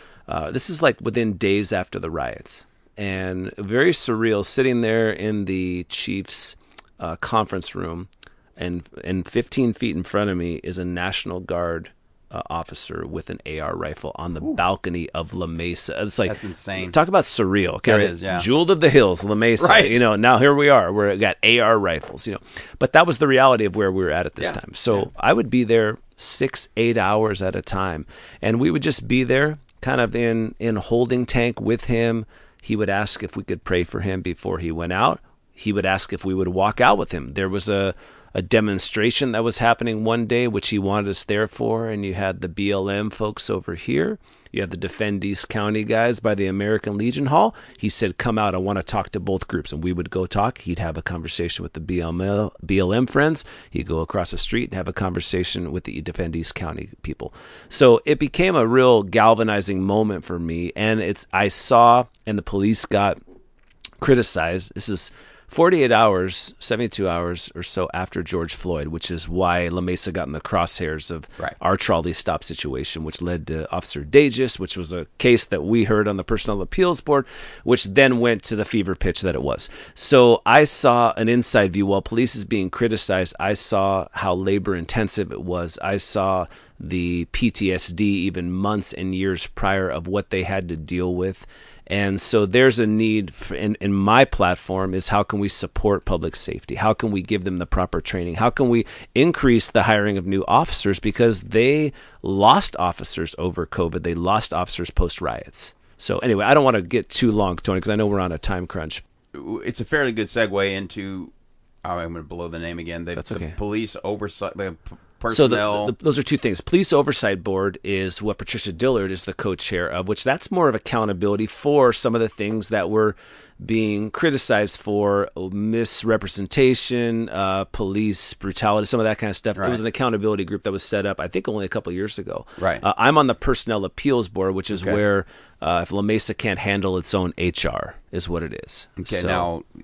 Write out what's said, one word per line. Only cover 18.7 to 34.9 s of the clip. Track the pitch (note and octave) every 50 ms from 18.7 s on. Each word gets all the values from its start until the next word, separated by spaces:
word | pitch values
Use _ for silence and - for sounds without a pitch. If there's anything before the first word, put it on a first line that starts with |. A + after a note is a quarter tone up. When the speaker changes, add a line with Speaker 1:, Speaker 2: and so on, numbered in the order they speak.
Speaker 1:
of | G3 D#3
the | D#3+ D3+
Hills, | C3+ C#3 A2+ G2 F2+ F2 G2
La | G2+ G#2
Mesa. | G#2+ A2+ A#2 A#2 G#2+ -
Speaker 2:
Right. | - G3+ A3 E3 -
Speaker 1:
You | A2+ B2
know, | B2 A2+ G#2+
now | G2+ A2+ B2 B2+
here | A2 C3 C#3+ C#3+
we | C#3+ D3 C#3+
are. | C#3 A#2+ F#2 E2+ G2
We're | G#2 G2+ G2+ F#2+
got | G2 G#2+ F#2+ - - -
A | G#2+ A#2 A#2+
R | A2+ G#2+ A2+ G#2+
rifles. | G2 F2+ E2 D2+ - - - - -
You | A2 G2
know, | - - - - - - - - -
but | C3 B2+ -
that | D#3 F3
was | F3 D3+
the | A#2 D3+
reality | C#3 C3 C3 C3 C3+ B2+ A2 G#2+
of | G2 F2+
where | G#2+ G2+ F#2+
we | F#2 F#2+ F#2
were | E2
at | D2 E2+ F2+
at | - -
this | - D#2
Speaker 2:
Yeah, | E2+ - F#2
Speaker 1:
time. | - - -
So | - - A#2+ G#2+
Speaker 2:
yeah. | G2 - - - -
Speaker 1:
I | - A2+ E3+
would | G3+ - A#2+
be | B2 B2+ A#2+
there | G#2 A2+ A2+ G#2+ G#2+ A2 - - - _
six, | - - - - - C#3+ C3 - - - - -
eight | - A#2 A#2 A#2
hours | A2 F#2+ F#2+ G#2+ G#2+ A2 G#2+ G2+ F#2
at | F#2+ F#2 F#2
a | F#2+
time, | - - - F#2+ F#2+ F#2 E2 D#2 D2+ - - - - - - -
and | - G#2+ A2+ A#2
we | C3+ E3
would | D#3+ D3+ C3
just | D#3 C3+ - A2
be | A2 B2 C3 C3
there, | A#2+ C3 C3+ C#3+ D3+ D#3 D3 - _ _ -
kind | - C3 C3 B2+
of | A#2+ G#2 -
in, | A#2+ A#2+ A#2 A2+ A2+ A2+ A2 - -
in | G#2+ A#2 A2
holding | G#2 - - A#2 A#2+ B2 A#2+ B2+ B2 B2
tank | - - B2+ A#2+ A#2+ A#2 -
with | G#2 G#2 A#2 A2+ -
him. | - A#2+ A#2 A#2 A#2 A2+ A2+ G#2+ - - - - _ _ _
He | - - A2+
would | G#2 G#2+ G2
ask | G2 G2 G#2+ G2+ - - G#2+
if | F2+ -
we | A#2 G2
could | - F2+ D#2+ -
pray | - F#2+ F2+ F2
for | - - -
him | F2+ F#2+ F#2+ F#2
before | E2+ F2+ E2 - - G2+ F#2 E2+
he | F2 E2
went | D#2+ E2 E2+ F2